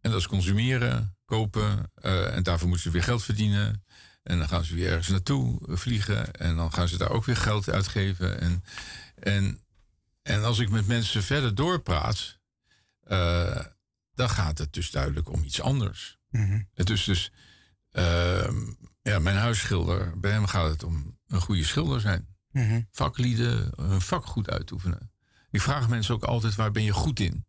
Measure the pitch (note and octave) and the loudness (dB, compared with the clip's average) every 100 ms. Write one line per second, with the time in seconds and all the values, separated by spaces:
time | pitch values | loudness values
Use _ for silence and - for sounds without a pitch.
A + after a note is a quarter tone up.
0 | A2+ G#2+ F2 G2 F2+ G2+ A#2+ C3 A#2 B2 | 0 -2 0 0 2 2 4 2 2 0
1 | G#2+ - _ A2 G#2+ A2 G#2+ G2+ F#2+ - | -2 -6 _ 0 0 0 0 0 -2 -6
2 | - F#2 - - F2+ E2+ E2+ F2+ E2+ E2+ | -2 0 0 0 0 0 2 0 0 0
3 | E2+ A#2+ - G#2 G#2+ G2+ G#2 G#2 - - | 2 0 0 0 2 2 0 -2 -8 -20
4 | - _ - F2 D#2 F2 D#2+ E2 E2+ E2+ | -20 _ -2 0 0 0 0 -2 0 0
5 | E2+ G2 F#2 C#3 B2 A#2+ - F#2 - A2+ | 2 0 2 0 0 -2 -4 -4 -2 -2
6 | G2+ G#2 - - E2+ E2 E2 - F2 E2+ | 0 -2 -2 -4 -2 0 0 0 0 0
7 | - - A2+ A#2 - G#2 G2 F#2+ G2 - | 0 0 0 0 0 0 0 0 0 0
8 | G2 F#2 F#2 - E2+ F2 - - - - | -2 0 -2 -2 0 -2 -4 -14 -16 -16
9 | - - - G2+ G2 G2 _ _ _ _ | -20 -8 -2 0 0 -4 _ _ _ _
10 | _ _ - G#2 G#2+ A2+ A#2 A2 G2+ A#2 | _ _ -4 -2 0 0 0 2 2 0
11 | G#2 A2 F#2+ C#3 C3 G2+ D#3 F3+ - E2+ | 0 -2 0 0 0 0 0 0 0 0
12 | - - - - _ _ _ _ _ _ | 0 -2 -6 -12 _ _ _ _ _ _
13 | _ F#2+ F2 F2 F2+ - - - _ _ | _ 0 2 2 0 -2 -6 -12 _ _
14 | _ - B2 G2+ E2+ D2+ D2 - E2 - | _ -2 0 2 0 -2 -4 -4 -4 -2
15 | C#2 D2 D#2 D2+ C#2+ - - C#3 G2+ F#2 | -2 -2 -2 -2 -4 -2 0 0 0 -4
16 | - - _ A#2+ G#2 G#2 G#2 - F#2+ G#2 | -16 -20 _ 0 2 0 -2 -2 0 2
17 | - F2+ - _ - - _ _ _ - | 2 0 0 _ -20 -20 _ _ _ 0
18 | F2 E2 F2 F2+ - - - - - _ | 2 4 2 2 0 -2 -6 -10 -18 _
19 | - G#2 E2 G2 A#2 A2 - F#2+ E2+ F2+ | 0 2 4 4 2 2 0 0 2 0
20 | F#2 E2 G2 G#2+ G2+ F#2+ D#2+ D#2 E2+ D#2+ | -2 -2 0 2 2 2 2 0 -2 -4
21 | C#2+ - _ F#2 E2+ G2 D#2 - D#3+ C3 | -4 -12 _ 0 2 2 2 0 0 0
22 | G#2 F2 - - _ C#3 A#2 A2+ A#2 - | 0 0 -4 -18 _ 0 2 2 0 -2
23 | D3 - B2 A2+ A#2+ A#2 G2+ - D2+ G2 | -4 0 0 2 2 2 -2 -2 0 2
24 | F2+ F3+ - - G2+ - - - F2+ E2+ | 2 -2 -2 -4 -2 -4 -4 -6 -4 -4
25 | - _ _ _ _ G#2 F#2+ C#3+ A#2 A#2+ | -6 _ _ _ _ -4 0 0 2 0
26 | G#2 A#2+ - A#2+ A2 G#2 A2 G#2+ G#2+ F#2+ | 0 0 0 0 0 0 0 2 0 2
27 | D#3+ C3+ F#2 - | 0 0 -2 -2